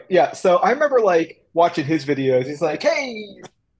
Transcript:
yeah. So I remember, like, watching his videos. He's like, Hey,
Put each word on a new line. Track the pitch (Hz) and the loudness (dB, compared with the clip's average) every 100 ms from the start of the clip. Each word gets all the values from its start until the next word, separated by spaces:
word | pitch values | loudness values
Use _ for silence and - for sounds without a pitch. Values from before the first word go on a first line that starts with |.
| - | -2
yeah. | 180 147 | 0 0
So | - 190 175 | 0 2 2
I | 185 | 2
remember, | 262 302 254 | 0 0 2
like, | 214 170 160 - _ | 2 2 0 -10 _
watching | 165 170 170 139 | 0 0 0 -2
his | 160 139 | -2 -2
videos. | 135 135 127 127 | -2 2 0 0
He's | 147 | -4
like, | 160 156 | -4 -2
Hey, | 294 320 269 220 208 190 - _ _ | -2 -2 -4 -10 -16 -18 -20 _ _